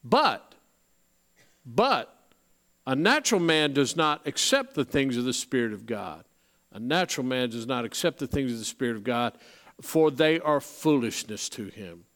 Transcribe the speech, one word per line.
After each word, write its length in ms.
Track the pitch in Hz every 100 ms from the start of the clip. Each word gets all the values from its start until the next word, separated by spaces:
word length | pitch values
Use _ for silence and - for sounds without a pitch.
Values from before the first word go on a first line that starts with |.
But, 520 | 120 247 269 104 - - _ _ _ _ _ _ _ _ _ _
but 640 | 127 120 254 190 - _ _ _ _ _ _ _ -
a 80 |
natural 460 | 131 180 294 - 208
man 320 | 170 156 151
does 240 | 139 131 170
not 280 | 156 147 -
accept 480 | - - 269 269
the 100 | -
things 320 | 131 143 135 120
of 80 |
the 80 | 123
Spirit 400 | 113 - 131 117
of 140 | 104 113
God." 380 | 110 95 78 - _ _ _ _
A 60 | 101
natural 480 | 117 165 180 - 127
man 240 | 127 123
does 160 | 117 113
not 180 | 127
accept 340 | 113 - 175 -
the 80 | 135
things 240 | 147 135
of 60 | 117
the 60 |
Spirit 320 | 110 - 127 113
of 80 |
God, 320 | 104 120 120 - - - - -
for 300 | - 160 156
they 280 | 135 156 160
are 220 | 156 147
foolishness 880 | - - 160 147 117 - - 104 -
to 160 | - 101
him. 380 | - 95 85 87